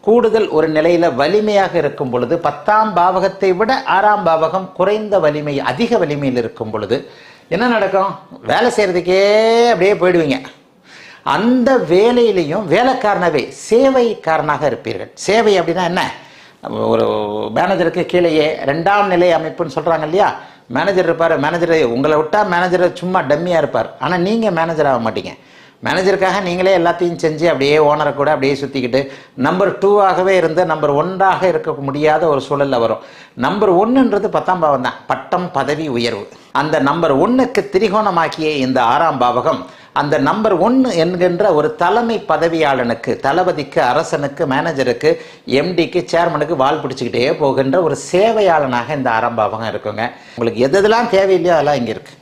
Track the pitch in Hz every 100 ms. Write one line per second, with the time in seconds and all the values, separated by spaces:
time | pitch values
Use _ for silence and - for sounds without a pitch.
0 | - 233 226 220 190 156 160 156 160 175
1 | 170 123 143 208 214 202 185 170 147 143
2 | 135 123 120 165 156 - - 214 214 180
3 | 180 185 190 - 190 180 220 262 - 180
4 | 208 208 175 160 160 185 185 - 185 208
5 | 214 196 156 147 147 139 120 131 233 233
6 | 165 143 139 123 113 - 107 107 101 127
7 | 139 - - - _ 170 247 226 196 196
8 | 190 180 - - 107 147 240 233 202 175
9 | 170 185 202 214 226 233 240 208 185 196
10 | 180 180 156 123 - - _ _ _ -
11 | - - - 147 226 254 240 262 170 175
12 | 220 240 233 190 151 175 196 175 254 254
13 | 214 190 175 151 113 - - 226 269 262
14 | 233 202 - 160 151 147 147 113 - 101
15 | - - - 208 226 190 165 170 180 180
16 | 151 - - - - _ - 110 110 113
17 | 110 107 104 107 110 113 180 190 170 170
18 | 170 180 175 156 151 156 131 151 170 202
19 | 202 175 175 160 160 151 160 160 160 160
20 | 151 180 185 - - - _ 123 175 185
21 | 165 160 165 156 147 170 165 160 127 117
22 | 147 151 156 208 208 175 180 175 175 -
23 | 175 185 143 147 175 165 147 120 - -
24 | 135 180 180 226 220 165 165 160 143 127
25 | 113 104 92 - - - - _ 117 156
26 | 190 190 185 185 185 175 185 185 170 170
27 | 175 170 165 151 170 143 139 151 147 151
28 | 151 135 139 151 135 139 143 135 123 127
29 | 135 - - - 135 180 190 - 196 208
30 | 196 170 185 190 165 160 175 156 151 143
31 | 170 185 190 160 185 156 156 139 139 139
32 | 151 156 165 139 123 143 139 127 113 107
33 | - - - - 127 196 202 175 214 262
34 | 240 202 202 160 156 180 156 139 127 -
35 | - - - - 180 135 131 151 156 120
36 | 117 107 104 - - 139 151 156 135 160
37 | 165 135 190 254 254 - - 190 208 208
38 | 214 175 160 - 156 151 127 131 117 135
39 | 165 123 123 120 127 139 - - - -
40 | 143 151 139 196 220 185 196 262 254 170
41 | 160 180 180 175 208 156 151 156 175 214
42 | 233 220 - 156 165 165 147 135 120 113
43 | - 107 135 160 185 143 139 - 131 135
44 | 160 156 143 139 156 131 165 143 131 -
45 | 151 165 - - - 127 165 170 151 180
46 | 170 165 170 151 151 165 131 156 139 127
47 | 120 123 127 156 147 135 135 165 165 147
48 | - 180 214 220 196 160 139 123 117 147
49 | 127 113 120 117 104 110 113 101 110 104
50 | 120 - - - 117 107 135 180 196 226
51 | 247 190 196 185 170 165 143 143 117 101
52 | - -